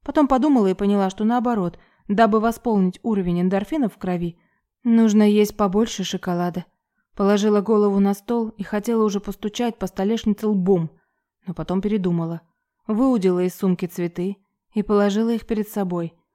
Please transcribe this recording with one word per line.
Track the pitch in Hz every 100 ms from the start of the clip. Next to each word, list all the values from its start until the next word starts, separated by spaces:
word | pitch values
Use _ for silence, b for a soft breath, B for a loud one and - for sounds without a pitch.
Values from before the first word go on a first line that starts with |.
| -
Потом | 311 277
подумала | 262 294 269 190
и | 185
поняла, | 202 202 190
что | 190
наоборот, | 214 240 240 233 175 - b b -
дабы | 202 226 220
восполнить | 226 226 240 214 185 180
уровень | 233 208 180 175
эндорфинов | 180 190 202 320 233 -
в |
крови, | 190 180 175 170 _ _ _ _
нужно | 240 226 226 208
есть | 214 208 208 -
побольше | 208 190 226 -
шоколада. | 185 185 - 175 175 175 - _ _ _ _ -
Положила | 196 208 214 208
голову | 202 214 208 196
на | 196
стол | 196 - 233 220
и | -
хотела | 196 208 208 226
уже | 214 196
постучать | 196 196 214 - 240 226
по | 190
столешнице | - 190 226 220 202 214
лбом, | 208 180 190 160 - _ _ _ _ -
но | 170
потом | 156 185
передумала. | 202 214 185 170 165 165 - _ _ _ -
Выудила | 214 269 240 185 180
из | 180 -
сумки | 196 180 180
цветы | - 175 175 180 196 _ _ _
и | -
положила | 208 208 202 196 226
их | 226 -
перед | 214 214
собой, | - 190 175 165 - _